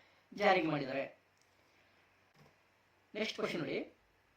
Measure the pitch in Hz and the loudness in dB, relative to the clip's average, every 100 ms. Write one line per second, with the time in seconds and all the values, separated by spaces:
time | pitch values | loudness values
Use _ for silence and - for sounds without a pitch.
0 | - - - - 202 185 160 147 135 135 | -20 -20 -14 0 4 4 4 0 -2 -4
1 | 135 - _ _ _ _ _ _ - _ | -4 -10 _ _ _ _ _ _ -20 _
2 | _ _ _ - - _ _ _ _ _ | _ _ _ -20 -20 _ _ _ _ _
3 | _ 202 220 - 180 180 139 175 294 - | _ -6 -4 -2 -2 -2 -2 -4 -6 -12
4 | _ _ _ | _ _ _